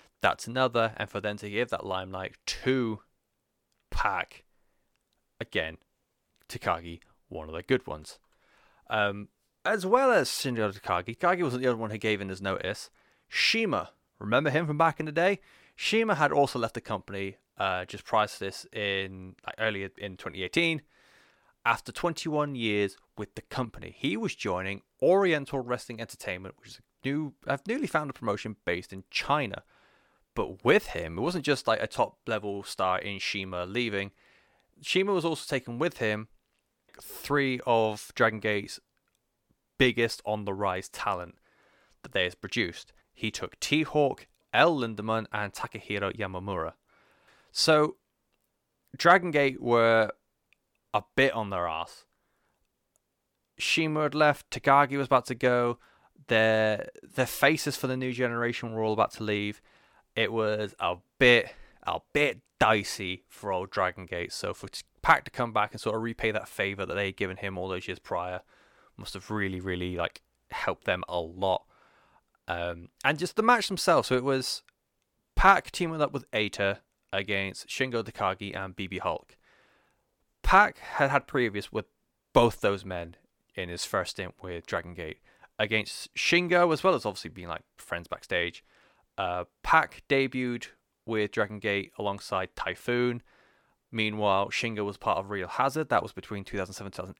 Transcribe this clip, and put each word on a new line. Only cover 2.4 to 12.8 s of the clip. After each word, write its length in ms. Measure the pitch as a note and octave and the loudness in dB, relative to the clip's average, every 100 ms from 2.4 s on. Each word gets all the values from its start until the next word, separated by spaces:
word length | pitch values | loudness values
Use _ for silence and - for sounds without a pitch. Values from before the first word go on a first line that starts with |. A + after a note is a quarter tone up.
| - | -10
to 540 | - C3 C3 A2+ G#2+ _ _ _ _ _ _ _ _ _ | -4 0 0 0 -4 _ _ _ _ _ _ _ _ _
Pac, 540 | - G#2 F#2 - - _ _ _ _ _ _ _ _ _ _ | 0 0 0 -4 -10 _ _ _ _ _ _ _ _ _ _
again, 380 | - F2+ D#2+ D#2+ _ _ _ _ _ _ - | -6 -4 -4 -8 _ _ _ _ _ _ -14
Takagi, 520 | - - E2+ E2+ E2+ _ _ _ | -4 -2 -2 -4 -14 _ _ _
one 200 | F2 D#2 | -12 -8
of 60 | |
the 80 | E2 | -10
good 240 | - B2+ - | 0 0 0
ones. 320 | D2+ D#2 - _ _ _ _ _ _ - | -12 -12 -20 _ _ _ _ _ _ -4
Um, 380 | A2 G#2 G2+ - _ _ _ | 0 0 -2 -12 _ _ _
as 220 | F#3 G#3+ F#3 | -2 -2 2
well 240 | B3 C4+ | 4 6
as 180 | G#3 C3 | 4 2
Shingo 440 | - C#3 A#2 G#2 | -2 -2 0 -2
Takagi, 440 | G2 - F2+ F#2 A#2 | -2 -2 -2 -2 0
Takagi 260 | F3 F3+ | 0 2
wasn't 200 | D#3 B2+ | 0 0
the 60 | B2+ | 0
only 120 | A2+ | 0
one 100 | A2 | -4
who 80 | G#2+ | -2
gave 220 | A2 G2+ | -2 0
in 80 | G2 | -2
his 140 | F#2 | -4
notice. 480 | F#2+ F#2+ F#2 G#2 | -4 -2 -4 -6